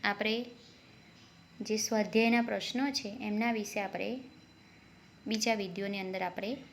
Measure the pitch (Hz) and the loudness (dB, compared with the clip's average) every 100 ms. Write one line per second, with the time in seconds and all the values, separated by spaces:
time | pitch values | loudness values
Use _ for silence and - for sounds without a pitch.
0 | 208 202 214 226 240 - - - - - | 0 0 0 0 -4 -14 -20 -20 -20 -20
1 | - - - - - - 214 220 - 220 | -20 -20 -20 -20 -20 -12 -2 -2 2 2
2 | 208 220 226 240 233 202 - 247 277 269 | 4 4 6 4 2 -2 -2 0 0 0
3 | 208 202 214 208 233 226 208 214 190 180 | -6 -6 -2 2 2 0 -2 -4 -4 -4
4 | 202 254 - - - - - - - - | -4 -4 -8 -20 -20 -20 -20 -20 -20 -20
5 | - - - 220 233 220 190 180 196 202 | -20 -12 -2 2 2 2 -2 -2 -4 -2
6 | 185 190 180 180 196 277 262 | -4 -2 -2 -2 -4 -6 -8